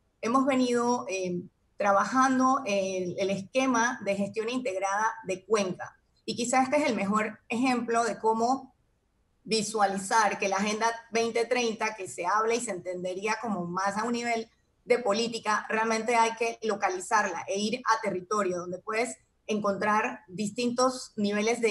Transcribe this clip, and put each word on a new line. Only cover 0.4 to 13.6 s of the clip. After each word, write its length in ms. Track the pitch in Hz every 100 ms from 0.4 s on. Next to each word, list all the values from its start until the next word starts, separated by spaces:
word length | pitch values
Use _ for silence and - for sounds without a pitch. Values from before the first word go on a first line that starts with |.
| 262
venido, 600 | 254 247 240 240 247 -
eh, 360 | 190 185 180 - _ _ _
trabajando 840 | 202 196 208 254 262 262 262 262 202
el, 500 | 202 190 185 180 196
el 100 | 190
esquema 680 | 196 - 262 262 233 233 254
de 120 | 196 196
gestión 340 | 202 220 220
integrada 640 | 254 247 185 196 202 220 - 180
de 200 | 185 -
cuenca. 520 | 214 190 175 - - _ _ -
Y 100 | 214
quizá 280 | 240 262
este 140 | 262 294
es 100 | 294
el 80 | 202
mejor 440 | 196 214 214 - _
ejemplo 560 | 233 262 240 233 233
de 140 | 233 196
cómo 580 | 220 226 233 269 - _ _ _ _ _ _ _
visualizar 960 | - 220 208 214 196 196 - 226 202 202
que 100 | 196
la 80 | 190
Agenda 300 | 214 214 226 233 -
veinte 340 | 220 226 226 233
treinta, 500 | 247 233 208 214 208
que 120 | 185
se 180 | - 175
habla 300 | 208 220 233
y 40 |
se 120 | 240
entendería 640 | 185 180 180 180 180 214 220
como 240 | 233 190